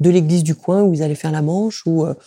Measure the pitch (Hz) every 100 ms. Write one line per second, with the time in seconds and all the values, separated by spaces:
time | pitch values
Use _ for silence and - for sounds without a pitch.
0 | 151 180 156 175 156 160 - 185 202 160
1 | 151 147 160 156 147 175 220 208 - 165
2 | 156 -